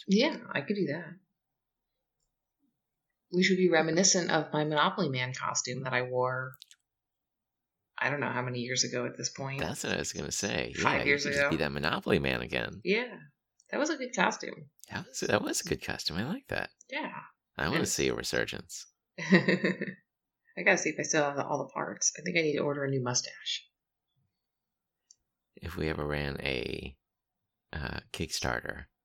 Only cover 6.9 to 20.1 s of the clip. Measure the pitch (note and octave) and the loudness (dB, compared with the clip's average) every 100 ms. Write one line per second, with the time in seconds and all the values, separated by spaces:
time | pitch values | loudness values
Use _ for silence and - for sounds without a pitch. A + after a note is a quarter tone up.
6.9 | _ _ _ _ _ _ _ _ _ _ | _ _ _ _ _ _ _ _ _ _
7.9 | - B2 C#3+ B2 B2 B2+ B2 A#2+ B2+ B2 | -4 -2 -2 -2 -2 -2 -4 -4 -2 0
8.9 | B2 B2 - C3+ - C3+ C3+ D#2+ C3+ - | -2 -4 -4 -8 -6 -8 -4 -4 -4 -2
9.9 | F#2+ - - C#2+ - G2+ F2+ A#1+ C#2 D3 | -2 -2 -4 -6 -2 -2 -2 -2 0 2
10.9 | D3 C#3+ C#3+ D3 C#3+ C#3+ D#3 D3+ C#3+ D#2 | 2 2 2 2 2 2 2 0 0 -2
11.9 | E3 - F#2+ C2+ B1 B1 B1 A1+ F#2+ F3 | 0 2 2 4 0 -2 -2 -4 -4 -2
12.9 | G#3+ B3 G3+ - _ _ _ _ - D4+ | -2 -2 -10 -20 _ _ _ _ -2 -2
13.9 | D4 B3 - - - - - - _ - | -2 -4 0 2 0 -6 -12 -16 _ -10
14.9 | F#2 - - - G#2 - - - - - | -10 -8 -6 2 2 2 -2 -2 -4 -2
15.9 | - - D#2+ B2 B3+ - - G1+ _ - | -4 -4 -2 -2 -4 -4 -6 -6 _ -12
16.9 | C#4 - - - _ _ - D2 C3+ - | -8 -8 -8 -16 _ _ -4 -2 0 0
17.9 | - C2 A1+ A#1 B1 A1+ - - - - | 0 0 0 -2 -2 -2 -4 -10 -16 -16
18.9 | _ _ - D#3+ F#3+ - F3+ - - - | _ _ -8 4 6 6 2 2 -2 -6
19.9 | - _ | -10 _